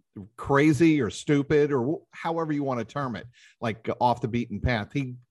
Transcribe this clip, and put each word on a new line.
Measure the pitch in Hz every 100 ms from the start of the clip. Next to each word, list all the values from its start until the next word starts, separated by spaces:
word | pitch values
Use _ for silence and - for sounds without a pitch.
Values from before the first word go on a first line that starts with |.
| _ - 92 -
crazy | - 139 156 143 165 151
or | 104
stupid | - - 143 139 151 147
or | 139
wh-, | 123 165 _
however | - 170 165 156
you | 147
want | 135 123
to |
term | 107 143 135 95
it, | 120 _ - -
like, | 113 110 -
uh, | -
off | 120 117
the | 110
beaten | 120 117 101
path, | 127 113 101
he | 143 127 123 _